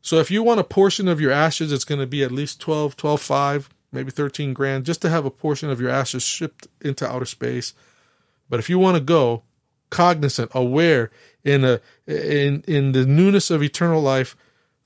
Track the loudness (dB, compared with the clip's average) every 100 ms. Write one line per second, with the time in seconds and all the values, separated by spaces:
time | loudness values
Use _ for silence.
0 | 0 0 2 0 2 2 0 2 2 4
1 | 0 0 2 2 2 0 -4 -4 -2 -4
2 | -4 -2 -2 -2 -6 -8 -4 -2 -4 -4
3 | -2 -2 0 0 0 -2 -6 _ _ -10
4 | -10 -4 -6 -4 -6 -2 -2 -2 -4 -2
5 | 0 0 -2 -4 -4 -4 -4 -4 -2 -2
6 | -2 -4 -6 -6 -8 _ -20 _ -8 -6
7 | -6 -6 -8 -8 -6 -6 -8 -14 _ _
8 | _ _ _ _ _ -6 0 2 4 2
9 | 2 2 2 0 _ _ _ _ _ 2
10 | 4 4 0 -2 -4 -2 0 2 4 2
11 | 0 _ _ _ 0 2 2 0 _ _
12 | -8 -6 -2 0 0 -2 -2 0 2 2
13 | 4 4 6 4 2 0 -2 0 0 2
14 | 2 0 -2 -8 _ _ _ _